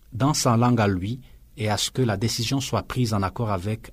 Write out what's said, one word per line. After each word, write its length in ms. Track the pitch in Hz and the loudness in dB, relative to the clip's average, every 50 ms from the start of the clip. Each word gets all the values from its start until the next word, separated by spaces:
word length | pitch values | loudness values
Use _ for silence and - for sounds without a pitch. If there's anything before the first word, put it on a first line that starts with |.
| - - - | -20 -14 -4
dans 200 | 107 131 147 151 | 0 0 0 2
sa 220 | - - 131 113 | 2 2 2 4
langue 240 | 113 120 123 123 113 | 4 4 4 4 4
à 80 | 104 | 4
lui 320 | 101 98 90 95 104 123 131 - - - - - - - | 4 2 0 -2 -4 -6 -8 -10 -18 -20 -20 -20 -20 -8
et 120 | - 107 107 | -4 -2 -2
à 80 | 104 | 0
ce 140 | 98 - - | 0 -2 -2
que 100 | - 131 | 0 0
la 160 | 131 113 101 | 0 0 0
décision 440 | 98 113 113 - - 113 113 139 139 | 0 -2 -2 -2 -2 -4 -2 -2 -2
soit 220 | 131 - - 101 - | -2 -2 -2 -2 -2
prise 300 | - - 127 123 107 110 | -2 -2 -2 0 0 0
en 80 | 101 | 0
accord 300 | 98 90 - - 117 107 | 0 -2 -2 -4 -2 -2
avec 400 | 101 90 87 104 110 - - - | -2 -2 -2 -4 -6 -6 -8 -16